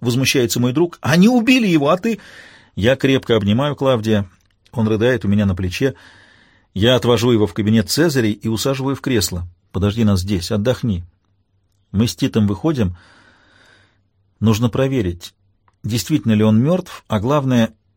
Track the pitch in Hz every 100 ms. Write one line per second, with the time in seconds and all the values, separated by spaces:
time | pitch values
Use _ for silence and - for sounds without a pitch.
0 | 120 120 127 143 120 - 123 127 175 -
1 | - 165 208 254 226 262 214 165 139 185
2 | 226 220 - - - - _ - 107 135
3 | 135 135 - 113 101 110 147 135 135 123
4 | 110 107 95 _ _ _ _ - 107 110
5 | 120 127 98 101 101 92 92 - 135 -
6 | - - _ _ _ _ _ - 113 127
7 | 120 117 120 113 104 - 104 113 95 -
8 | 170 135 110 104 113 110 135 135 131 131
9 | 139 120 92 90 87 - _ 92 101 110
10 | 107 98 95 98 - 110 113 123 123 90
11 | 87 _ _ _ _ _ _ _ _ 95
12 | 113 - 135 - 104 101 156 143 95 90
13 | - _ _ _ _ _ _ _ _ _
14 | _ _ _ - 107 107 120 127 135 135
15 | 92 87 - - _ _ _ _ 104 113
16 | - 151 113 107 110 110 139 180 180 -
17 | - 107 113 151 131 123 113 - _